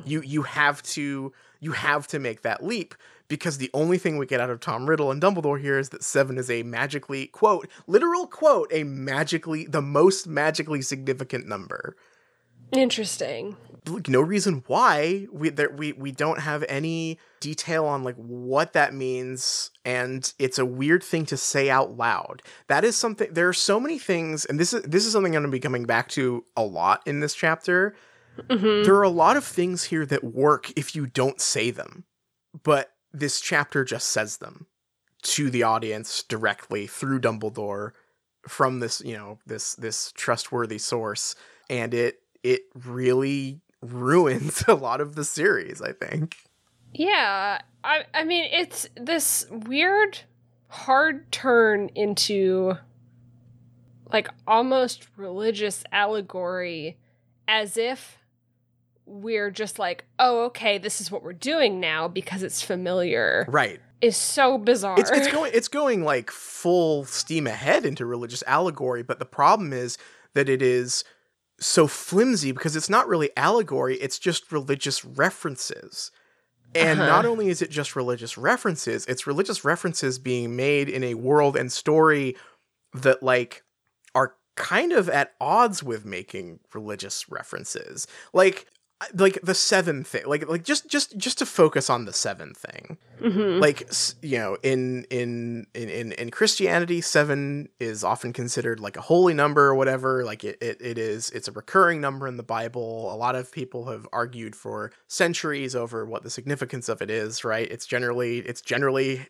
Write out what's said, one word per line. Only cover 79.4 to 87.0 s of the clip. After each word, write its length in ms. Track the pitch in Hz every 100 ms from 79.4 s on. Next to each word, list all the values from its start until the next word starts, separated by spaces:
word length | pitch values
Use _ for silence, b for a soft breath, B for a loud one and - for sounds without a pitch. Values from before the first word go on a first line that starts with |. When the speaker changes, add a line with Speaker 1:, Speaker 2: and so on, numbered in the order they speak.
| 202 208
Speaker 1:
references 560 | 143 170 180 160 135 127
being 360 | 131 123 117 123
made 320 | 139 143 139
in 140 | 131
a 100 | 127
world 420 | 113 127 147 143 135
and 160 | 123
story 640 | - - 156 156 147 131 123 B B _ _ _
that, 300 | 127 131 131
like, 400 | 127 123 123 - _ _ _ _ _ 127
are 180 | 131 - _ -
kind 340 | - 190 339
of 160 | 311 175
at 260 | 143 139 -
odds 420 | 135 208 233 180
with 220 | 135 110
making 560 | 104 92 98 101 87 82 _
religious 560 | 110 107 104